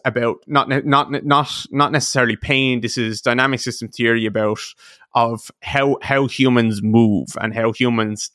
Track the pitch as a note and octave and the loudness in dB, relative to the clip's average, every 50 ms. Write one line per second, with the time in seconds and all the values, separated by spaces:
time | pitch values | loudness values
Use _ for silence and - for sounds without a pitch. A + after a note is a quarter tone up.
0 | - C3 G#2+ B2 A#2 A#2 - - - - D3 C#3+ - - C3 C#3+ - D3+ C#3 C#3 | -4 -4 -2 0 -2 -2 -2 -4 -8 -2 0 0 0 2 0 -2 0 2 2 2
1 | D3 - C#3+ - - C#3+ D3 D3 C#3+ - - - - - - C#3 D3 C#3+ D3+ C#3+ | 2 0 -4 -6 0 2 2 2 2 0 -6 -10 -12 -6 0 0 0 2 2 0
2 | - - - C#3 B2 A#2 A2 - - - C#3+ C3+ C3+ C3 B2+ A#2+ G#2+ A#2 - B2+ | -2 0 0 0 2 2 0 -4 -2 0 0 2 2 0 0 -2 -4 -4 -4 -2
3 | A#2 A2 A2 G#2 - B2+ A#2+ B2+ B2+ C3+ C3+ A#2 - B2+ A2+ - A#2 A2 - - | -2 -4 -4 -4 -2 -2 0 2 2 0 0 -2 -4 -6 -8 -8 -12 -12 -4 0
4 | A#2+ A#2 A#2 A2+ A2 A2 G2+ A2 G#2+ G#2 A2 - - - - - - - - _ | 2 2 2 2 0 0 0 0 0 0 -2 -4 -6 -12 -16 -20 -20 -20 -20 _
5 | - _ - A#2+ A#2 A#2 A#2 A2 - - - _ - - - C#3 C#3 C#3+ C3+ - | -20 _ 0 0 2 2 0 -6 -10 -16 -20 _ -12 -4 -2 0 2 2 0 -2
6 | - - C#3 C#3 C#3 B2+ - - C3 C3 B2 A#2+ A#2 A2+ G#2+ G2+ G#2+ G#2+ G#2+ A#2 | -2 -2 0 0 0 -2 0 2 2 4 4 4 4 2 0 -2 -2 2 4 6
7 | A#2 A2 G#2 F2 B1 - - - G#2 A2 G#2+ A#2 A2+ A2+ G#2+ - B2 B2 A#2 A2+ | 6 6 4 0 -2 -4 -6 -6 -6 -4 -2 -2 -2 -2 -2 0 -2 0 0 0
8 | A2 G#2+ G#2+ G#2 - - - | -2 -2 -4 -6 -10 -12 -14